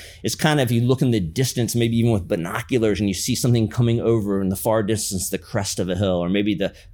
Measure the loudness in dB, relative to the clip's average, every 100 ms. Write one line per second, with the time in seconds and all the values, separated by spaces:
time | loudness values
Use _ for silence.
0 | -10 -8 -6 0 2 2 2 2 2 2
1 | 2 2 0 -2 -2 -2 -2 0 0 2
2 | 2 2 0 -4 -2 -6 -2 0 2 2
3 | 0 -2 -2 0 2 2 2 2 2 2
4 | 2 2 2 0 0 0 0 0 0 -2
5 | -2 -6 -4 -6 -4 -6 -4 -4 -4 0
6 | 0 0 0 0 0 -2 -4 -6 -10